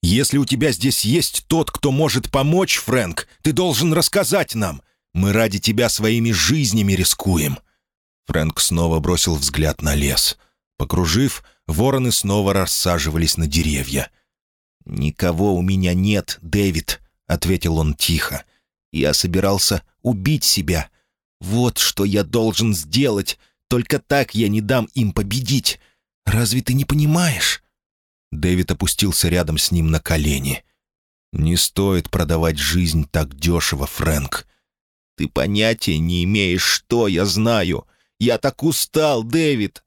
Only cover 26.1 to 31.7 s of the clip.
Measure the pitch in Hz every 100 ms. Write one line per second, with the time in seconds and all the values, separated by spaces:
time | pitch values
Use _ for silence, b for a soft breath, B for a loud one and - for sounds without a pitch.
26.1 | _ - 107 117 127 - 127 139 143 151
27.1 | 165 175 101 - - _ _ _ _ _
28.1 | _ _ 78 87 90 87 90 95 - 101
29.1 | 85 85 87 78 78 - 87 80 78 -
30.1 | 80 73 69 67 65 _ _ _ _ _
31.1 | _ _ - 78 87 -